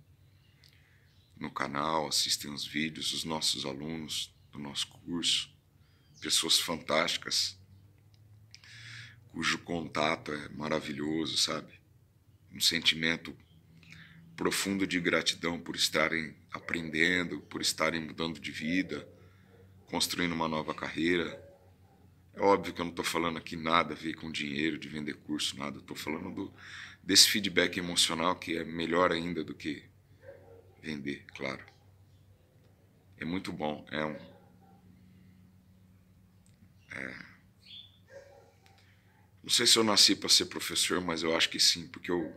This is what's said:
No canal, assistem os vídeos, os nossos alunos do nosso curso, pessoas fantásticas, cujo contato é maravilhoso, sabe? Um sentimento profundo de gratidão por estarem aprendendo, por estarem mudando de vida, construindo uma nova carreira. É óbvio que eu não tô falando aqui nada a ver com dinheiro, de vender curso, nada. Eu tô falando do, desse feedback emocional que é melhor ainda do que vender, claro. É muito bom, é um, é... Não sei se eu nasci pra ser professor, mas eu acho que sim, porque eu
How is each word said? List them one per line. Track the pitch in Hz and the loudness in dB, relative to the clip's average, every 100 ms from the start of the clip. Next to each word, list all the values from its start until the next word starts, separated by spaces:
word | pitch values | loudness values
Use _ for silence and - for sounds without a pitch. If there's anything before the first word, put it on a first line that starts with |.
| - - - - _ _ - - _ _ _ - _ - | -20 -20 -20 -20 _ _ -20 -20 _ _ _ -20 _ -12
No | 76 | -10
canal, | - 67 69 78 80 71 | -4 -2 0 0 0 0
assistem | - - - 73 | 0 0 -2 -4
os | 69 - | -8 -6
vídeos, | 76 80 78 - | -2 -4 -4 -4
os | 71 | -4
nossos | 80 78 - 67 69 | -4 -2 0 -2 -4
alunos | 69 76 82 73 - - - - | -6 -6 -8 -6 -8 -8 -14 -18
do | 71 | -12
nosso | 71 69 - | -8 -6 -8
curso, | - - 87 - - - - _ _ _ _ _ - | -10 -6 -2 0 0 -2 -14 _ _ _ _ _ -12
pessoas | 76 - 82 - | 0 2 4 2
fantásticas, | - 80 - 78 82 - 64 - - - - - - - _ - - - - - - - - - - - - | 2 -4 0 2 2 -2 -2 -2 -2 -6 -20 -20 -20 -20 _ -20 -20 -20 -20 -20 -20 -18 -16 -16 -18 -20 -14
cujo | 85 80 82 | -2 -2 -2
contato | - 85 76 80 78 80 - | -2 -6 -2 2 2 2 -4
é | 73 73 | -8 -8
maravilhoso, | 69 76 78 76 71 76 80 73 - | -6 0 0 0 -4 -2 0 0 2
sabe? | - 78 - - _ - _ _ _ _ - | 0 -2 -8 -18 _ -20 _ _ _ _ -18
Um | - | 0
sentimento | - 82 78 80 82 82 73 - - - - - - - - - - - | 2 4 2 2 0 0 -6 -16 -20 -20 -20 -20 -20 -20 -20 -20 -20 -2
profundo | 87 - 98 98 92 | 0 2 0 0 2
de | 87 | 2
gratidão | 85 82 - - 85 85 | 4 4 2 0 -2 -4
por | - - | -6 0
estarem | - 78 78 82 76 - - | 2 4 4 2 -2 -10 -12
aprendendo, | 82 - 85 82 78 85 90 85 73 | -10 -4 -4 -2 2 4 4 0 -6
por | - 76 | -8 -2
estarem | - - 80 82 | -2 2 0 0
mudando | 78 - 82 78 | -6 -6 -6 -6
de | 73 | -8
vida, | 71 78 92 87 73 - - - - - - - - - | -6 0 0 -2 -6 -10 -18 -20 -20 -20 -20 -20 -20 -6
construindo | 85 - - 87 | -2 -2 0 -2
uma | 82 80 | 0 0
nova | 78 76 | 0 -2
carreira. | - 71 73 85 87 78 - - - - - - - - - - | -6 -6 0 2 2 0 -6 -16 -20 -20 -20 -20 -20 -20 -20 -18
É | - | 2
óbvio | 101 95 87 | 4 4 2
que | 82 | -4
eu | 87 | -4
não | |
tô | 85 | -2
falando | - 82 85 80 | -2 0 0 -2
aqui | - 85 | -8 -4
nada | 80 85 78 | 4 4 4
a | 76 | -2
ver | 80 | -6
com | - 80 | -6 -6
dinheiro, | 76 73 69 80 73 | -6 -4 0 0 -2
de | 71 | -6
vender | 76 73 - | -6 -6 -8
curso, | - 76 - 65 | -6 -4 -4 -4
nada. | 71 67 | -8 -8
Eu | |
tô | - | -12
falando | - - 80 92 | -8 -6 -6 -6
do, | 95 98 - - - - - | -8 -10 -12 -16 -16 -16 -10
desse | - 98 - | 4 8 8
feedback | 110 98 87 87 92 | 4 2 2 2 0
emocional | 87 85 - 82 87 87 | -2 2 2 2 0 0
que | 90 82 | -4 -6
é | |
melhor | 82 82 82 85 90 | -4 -4 0 4 4
ainda | 82 85 82 | 4 -2 -4
do | - | -6
que | - 78 69 - - _ - - - - - - - | -8 -8 -8 -12 -20 _ -20 -20 -20 -20 -20 -20 -14
vender, | 80 73 69 67 - - | -10 -8 -6 -8 -12 -8
claro. | 67 65 - - - - - - - - _ _ - _ _ _ - - | -8 -8 -14 -20 -20 -20 -20 -20 -20 -20 _ _ -20 _ _ _ -20 -10
É | 80 | -6
muito | 95 101 | -4 -6
bom, | 82 76 76 - | -4 -4 -4 -6
é | 76 78 | -4 -4
um, | - - - - - - - - - - - - - - - - - - - _ - - _ - _ - - - | -6 -14 -20 -20 -20 -20 -20 -20 -20 -20 -20 -20 -20 -20 -20 -20 -20 -20 -20 _ -20 -20 _ -20 _ -20 -20 -14
é... | - 65 65 - - - _ - - - - - - - - - _ - - - - _ _ _ - | -10 -10 -10 -16 -20 -20 _ -20 -20 -20 -20 -20 -20 -20 -20 -20 _ -20 -20 -20 -20 _ _ _ -16
Não | - | 0
sei | - 120 | 4 8
se | 117 | 8
eu | |
nasci | 110 98 - - | 8 8 6 6
pra | 85 | 4
ser | - 90 | 4 4
professor, | 80 - 82 - 90 | -4 -4 0 2 2
mas | 90 82 | 0 0
eu | 82 82 | 2 4
acho | - | 2
que | - | 4
sim, | - 87 78 | 4 4 -4
porque | - - | -10 -2
eu | 87 - | -2 -2